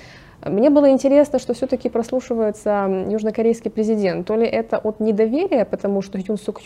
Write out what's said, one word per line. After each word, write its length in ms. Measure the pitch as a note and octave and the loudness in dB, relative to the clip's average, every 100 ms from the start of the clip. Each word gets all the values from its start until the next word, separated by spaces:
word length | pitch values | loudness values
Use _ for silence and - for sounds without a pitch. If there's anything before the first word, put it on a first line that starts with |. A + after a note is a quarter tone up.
| - - - - - | -20 -20 -20 -12 -4
Мне 220 | F#3 C4+ | 2 4
было 200 | D4 C#4+ | 6 4
интересно, 480 | C4 C#4 C#4 C#4+ C4 | 4 4 4 4 0
что 120 | - | -4
все-таки 340 | A#3 C4 A#3+ A#3 | -6 -4 -4 -2
прослушивается, 800 | A3+ A3+ B3+ - A#3 G#3+ G#3 - | -4 -2 -4 -4 -2 -2 -2 -2
м, 380 | G3+ G3 F#3+ F#3+ | 0 0 -2 -2
южнокорейский 600 | G#3+ G#3+ G#3+ A3+ A3+ A3+ | -2 -2 0 0 0 -2
президент. 560 | G#3+ G#3+ A3 G3 E3+ F3+ | -2 0 0 0 -2 -2
То 100 | A3 | 0
ли 100 | A3+ | 0
это 320 | A3 A3+ A3 | 0 -2 -2
от 220 | G#3+ G#3+ | -4 -2
недоверия, 640 | A3 G#3 A3 C4 F#4+ D4+ | -2 2 0 0 0 0
потому 380 | F#3+ F#3 G3+ G3 | 0 -2 -2 -2
что 160 | G3 G3 | -4 -8
Юн 180 | F#3 G#3+ | -6 -6
Сук 220 | - G#3 | -6 -4